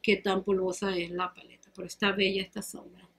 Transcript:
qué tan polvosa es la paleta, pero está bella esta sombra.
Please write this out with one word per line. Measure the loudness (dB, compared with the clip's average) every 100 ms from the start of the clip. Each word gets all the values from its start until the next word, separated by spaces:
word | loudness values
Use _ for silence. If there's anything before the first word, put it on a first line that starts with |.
qué | 4 2
tan | 2 2
polvosa | 2 2 0 -2 -2
es | -2 -4
la | -4 -6
paleta, | -6 -20 -20 -20
pero | -14 -14
está | 0 0
bella | 4 2 0
esta | -4 -10
sombra. | -10 -14 -18 -20 -20